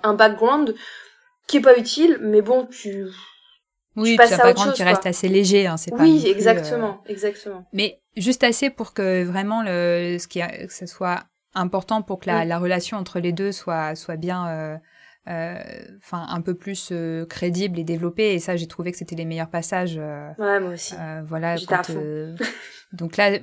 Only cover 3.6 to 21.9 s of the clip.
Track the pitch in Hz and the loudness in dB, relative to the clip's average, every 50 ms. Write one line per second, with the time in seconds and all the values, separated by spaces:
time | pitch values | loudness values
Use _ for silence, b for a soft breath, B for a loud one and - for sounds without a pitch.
3.6 | _ _ _ _ _ _ _ 214 220 226 226 226 240 226 185 - 240 240 240 - | _ _ _ _ _ _ _ -2 2 4 6 8 8 8 8 8 8 8 8 6
4.6 | - 285 269 247 190 180 190 190 190 185 175 - - 185 190 196 202 185 196 202 | 4 2 0 2 4 4 4 4 2 -2 -2 0 0 2 4 4 4 6 4 4
5.6 | 196 180 165 160 - 175 196 240 302 320 311 311 233 202 196 202 214 - - 175 | 4 2 0 -4 -6 -6 2 6 6 8 8 6 6 2 2 4 6 4 4 4
6.6 | 156 151 247 240 226 208 196 - - - 208 190 202 208 202 - - 208 196 185 | 2 -2 -4 -4 -4 -4 -6 -8 -12 -12 -8 -6 -4 -6 -6 -6 -10 -14 -14 -14
7.6 | 185 _ - 190 202 208 - - _ _ _ 226 180 240 254 - - 240 226 - | -16 _ -4 -2 -2 -2 -4 -8 _ _ _ -2 0 0 2 2 2 2 2 2
8.6 | 285 277 262 - 226 - - - 196 190 185 185 180 175 180 190 196 202 214 226 | -2 -2 -2 -6 -10 -8 -6 -4 -2 0 0 0 0 -2 -2 -4 -4 -2 -2 -4
9.6 | 220 202 180 175 175 175 175 175 175 175 175 175 175 - - 180 170 170 - - | -2 -2 -2 -2 0 0 0 0 -2 -4 -4 -6 -8 -8 -6 -6 -6 -6 -8 -12
10.6 | - 185 - - 185 175 - - 190 180 175 - - _ _ _ _ _ - 190 | -14 -14 -14 -14 -14 -14 -10 -6 -6 -4 -4 -6 -8 _ _ _ _ _ -6 -4
11.6 | 180 180 180 196 190 - 220 220 214 - 196 185 - 208 175 170 165 165 170 170 | -4 -2 -2 -4 -4 -4 -4 -4 -4 -6 -8 -8 -4 -2 -2 -2 -2 -2 -2 -2
12.6 | 180 180 185 180 180 - 226 208 185 - - 180 175 175 170 165 196 202 196 - | -2 -2 -2 -2 -2 -4 -6 -8 -8 -6 -6 -4 -2 -2 -2 -2 -4 -4 -6 -6
13.6 | - 185 170 160 156 156 156 156 - - 165 160 160 175 180 180 180 170 160 156 | -6 -6 -4 -4 -4 -4 -6 -8 -10 -10 -8 -6 -6 -6 -4 -4 -4 -6 -6 -6
14.6 | 156 156 156 160 160 b b b b b b b _ - 170 165 165 170 175 - | -8 -8 -10 -12 -16 b b b b b b b _ -12 -10 -8 -8 -8 -10 -12
15.6 | - - - - - - 196 202 - - - 175 165 - - 170 165 185 180 180 | -14 -16 -16 -18 -18 -20 -20 -20 -16 -12 -10 -10 -8 -6 -6 -6 -4 -4 -6 -6
16.6 | - 196 196 185 - - 180 170 165 165 165 165 165 165 - - - 175 170 180 | -8 -10 -10 -8 -8 -8 -6 -6 -6 -6 -6 -6 -8 -10 -8 -4 -2 -2 0 -2
17.6 | 196 202 175 170 165 165 170 165 175 170 170 214 214 214 196 175 165 - 180 170 | -2 -2 -4 -4 -4 -4 -4 -4 -4 -4 -2 0 0 0 0 0 -2 -4 -4 -4
18.6 | 165 160 - - 170 175 175 - 170 - 170 165 165 165 165 165 165 165 - 170 | -4 -6 -10 -8 -8 -8 -8 -10 -12 -12 -10 -8 -8 -6 -6 -6 -6 -6 -6 -6
19.6 | 165 - 202 185 180 180 165 156 151 151 147 147 147 147 156 214 214 202 202 196 | -6 -4 -4 -4 -4 -4 -6 -8 -8 -10 -10 -12 -14 -14 -8 -4 -2 0 0 0
20.6 | 190 180 175 170 - - - 170 165 160 156 160 156 151 160 160 165 170 170 170 | 0 -4 -6 -10 -12 -12 -12 -12 -12 -10 -10 -12 -10 -8 -8 -6 -4 -4 -4 -4
21.6 | 180 175 185 180 175 - | -4 -2 -2 -2 -2 -4